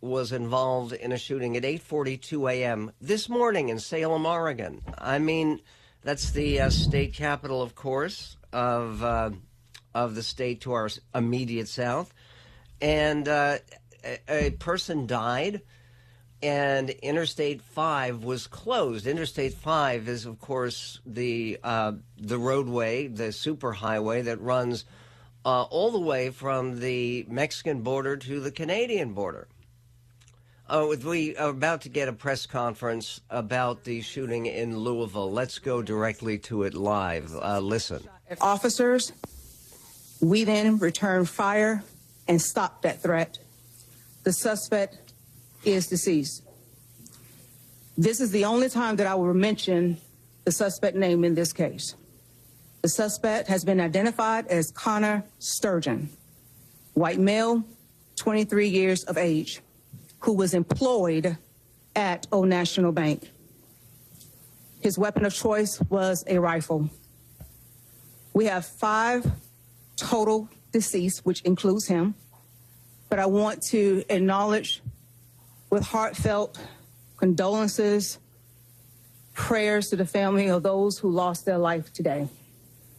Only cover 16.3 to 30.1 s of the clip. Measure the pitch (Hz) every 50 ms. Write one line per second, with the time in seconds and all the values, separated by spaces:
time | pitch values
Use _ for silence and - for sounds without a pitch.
16.3 | - - 147 147 143 143 143 139 135 135 131 131 127 - - 139 151 165 165 -
17.3 | - 165 151 143 147 120 - - - 156 160 160 151 139 127 127 120 113 113 120
18.3 | 131 120 - - - - - 220 254 226 165 127 113 107 101 131 151 165 160 -
19.3 | - 151 135 131 131 - - 156 160 156 143 131 123 117 110 120 120 117 110 120
20.3 | 113 - - - 131 127 123 120 - - - - - - - - 107 120 123 120
21.3 | 117 117 113 110 98 - - 120 113 113 110 107 104 - - - - - 107 104
22.3 | 123 120 120 127 135 139 135 123 120 120 113 113 117 131 147 131 110 104 117 110
23.3 | 107 - - 151 156 143 135 120 104 98 110 110 110 107 107 110 117 123 120 120
24.3 | 117 - 110 123 127 127 123 120 120 110 - - - - - - - - - -
25.3 | - - - 131 127 127 123 - - 165 202 233 233 196 170 156 139 127 127 131
26.3 | 127 - 135 135 135 131 127 127 123 120 123 127 127 123 120 120 123 123 - -
27.3 | 120 131 151 147 - - - 165 143 123 110 127 135 135 135 139 143 139 127 127
28.3 | 143 143 135 147 147 - 156 160 185 220 247 247 220 196 147 117 98 98 98 87
29.3 | 71 50 - - _ - - _ _ _ _ _ _ _ _ _